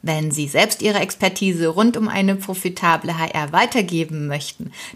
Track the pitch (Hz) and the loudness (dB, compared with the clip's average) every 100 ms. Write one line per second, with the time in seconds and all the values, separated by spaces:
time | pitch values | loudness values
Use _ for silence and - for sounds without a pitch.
0 | 160 156 156 147 147 151 220 - 208 202 | -2 -2 -2 -2 0 2 2 2 0 0
1 | 175 - 185 190 190 175 165 165 226 233 | -2 0 -2 0 0 2 0 4 4 4
2 | 214 - 196 196 196 185 180 180 175 160 | -2 2 2 0 -2 -4 -4 0 2 2
3 | 151 165 160 - 147 165 240 254 185 165 | 0 -4 -2 -2 0 2 4 2 0 0
4 | 160 156 147 143 143 - - - - | -2 -4 -4 -4 -8 -12 -14 -12 -18